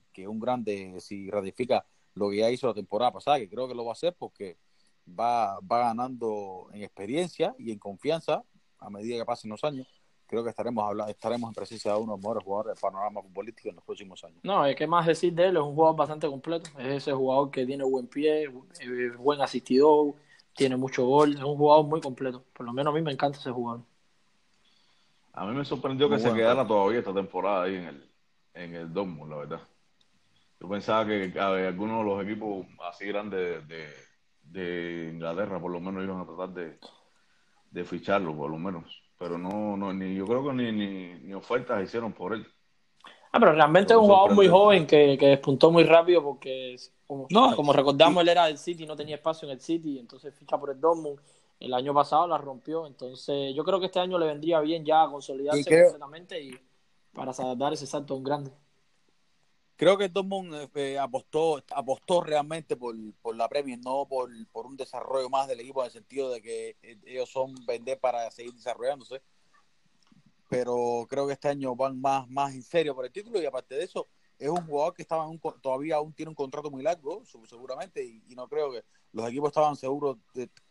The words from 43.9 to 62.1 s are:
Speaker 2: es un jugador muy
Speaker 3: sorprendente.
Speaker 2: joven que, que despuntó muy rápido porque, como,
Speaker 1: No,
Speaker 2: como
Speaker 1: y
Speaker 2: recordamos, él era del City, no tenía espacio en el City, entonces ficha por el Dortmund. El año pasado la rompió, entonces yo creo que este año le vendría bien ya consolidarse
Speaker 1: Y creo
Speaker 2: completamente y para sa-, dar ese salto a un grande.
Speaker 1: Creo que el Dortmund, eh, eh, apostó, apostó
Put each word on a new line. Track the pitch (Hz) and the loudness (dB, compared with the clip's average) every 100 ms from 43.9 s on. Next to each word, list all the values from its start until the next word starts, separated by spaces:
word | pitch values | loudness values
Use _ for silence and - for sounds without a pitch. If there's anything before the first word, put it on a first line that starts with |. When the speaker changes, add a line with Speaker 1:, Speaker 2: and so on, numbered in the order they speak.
| 226 | 10
Speaker 2:
es | |
un | 208 | 12
jugador | 190 202 | 10 10
muy | 202 190 | 10 10
Speaker 3:
sorprendente. | 185 208 196 147 | 10 10 8 8
Speaker 2:
joven | |
que, | 151 143 135 | 8 8 8
que | 143 | 8
despuntó | 139 147 135 160 | 6 4 6 8
muy | 170 | 10
rápido | 160 165 170 175 | 10 8 8 4
porque, | 143 127 135 131 127 123 - _ - | 4 -6 -8 -8 -10 -14 -20 _ -12
como, | 139 135 | -10 2
Speaker 1:
No, | 196 247 143 | 6 6 4
Speaker 2:
como | 147 | 4
Speaker 1:
y | 139 | 6
Speaker 2:
recordamos, | 139 139 160 180 | 4 8 8 8
él | 170 | 6
era | 170 165 | 6 4
del | 147 | 0
City, | - 170 156 | -8 -10 -10
no | 147 | -10
tenía | 151 147 | -8 -6
espacio | 160 160 147 | -6 -6 -10
en | |
el | 135 | -12
City, | - 165 160 131 | -4 -4 -4 -10
entonces | 117 131 147 | -12 -18 -18
ficha | - 143 147 | -20 -6 -6
por | 139 | -4
el | 135 | 0
Dortmund. | 160 165 151 143 _ _ _ _ | 0 0 -4 -12 _ _ _ _
El | 123 | -4
año | 127 139 | -4 0
pasado | 143 143 151 175 | 0 2 2 2
la | 160 | -2
rompió, | 139 127 - 160 156 | -4 -14 -8 -8 -8
entonces | 131 127 131 - 143 139 139 | -14 -16 -12 -6 -4 -4 -4
yo | |
creo | 156 190 | -2 -2
que | 185 | 0
este | 190 | -2
año | 180 180 | -2 0
le | 160 | 0
vendría | 147 160 165 | -2 0 2
bien | 151 165 151 | 2 -2 2
ya | 156 156 | 4 4
consolidarse | 143 - 135 143 147 | 0 -10 -6 -2 0
Speaker 1:
Y | |
creo | 143 160 175 | 6 8 8
Speaker 2:
completamente | 147 143 156 175 180 | 6 -12 -18 -12 -12
y | 139 127 _ _ _ _ _ | -12 -18 _ _ _ _ _
para | - 131 | -10 -8
sa-, | 127 131 123 | -4 -4 -2
dar | 139 | -2
ese | 151 135 | -2 -6
salto | 147 143 | -8 -6
a | 135 | -6
un | |
grande. | 131 143 139 - _ _ _ _ _ _ _ _ _ _ _ _ | -2 -4 -4 -16 _ _ _ _ _ _ _ _ _ _ _ _
Speaker 1:
Creo | 156 196 | 4 4
que | 196 | 0
el | |
Dortmund, | 185 196 196 180 | -4 -6 -8 -10
eh, | 151 139 147 | -14 -12 -6
eh, | 139 139 | -6 -4
apostó, | 131 131 - 151 160 143 - | -6 -8 -4 0 0 -2 -6
apostó | 139 127 131 - | -8 -4 -6 0